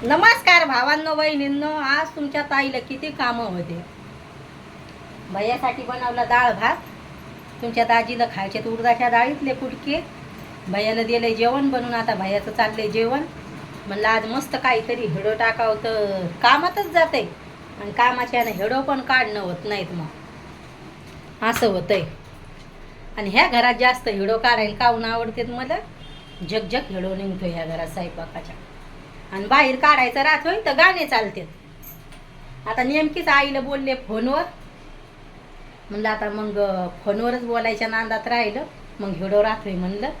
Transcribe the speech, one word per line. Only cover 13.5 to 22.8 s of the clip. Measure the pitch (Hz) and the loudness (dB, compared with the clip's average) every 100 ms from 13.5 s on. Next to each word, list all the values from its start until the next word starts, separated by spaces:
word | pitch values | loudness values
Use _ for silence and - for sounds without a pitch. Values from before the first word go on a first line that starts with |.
| - - - - | -14 -14 -14 -8
म्हणलं | 202 214 | 0 2
आज | 220 214 | 2 2
मस्त | 254 285 254 | -4 -2 0
काहीतरी | 262 226 220 240 220 | 2 2 0 -2 -2
हिडो | 165 202 214 | 0 0 2
टाकावं, | 226 220 226 | 2 2 0
तर | 214 226 220 208 190 175 170 | 0 0 0 0 0 -4 2
कामातच | 240 285 349 359 403 | 4 6 4 0 2
जाते | 349 320 285 175 - - - - - | 4 4 2 -2 -8 -18 -18 -18 -12
आणि | 208 | -8
कामाच्या | - 240 247 240 247 | 2 2 2 0 0
यानं | 226 | 0
हिडो | 185 208 262 | 0 0 0
पण | 269 269 | 0 -2
काढणं | - 254 226 214 | 2 2 2 -2
होत | 190 170 | -4 -6
नाहीत, | 208 208 175 | -4 -4 -4
मग | 175 160 - - - - - - - - - - - - - 220 | -6 -8 -12 -18 -18 -18 -18 -18 -18 -18 -18 -18 -18 -18 -4 -2
असं | 233 233 | 2 2
होतंय. | 185 160 202 156 - - - - - - - | 2 0 0 0 -10 -18 -18 -18 -18 -18 -18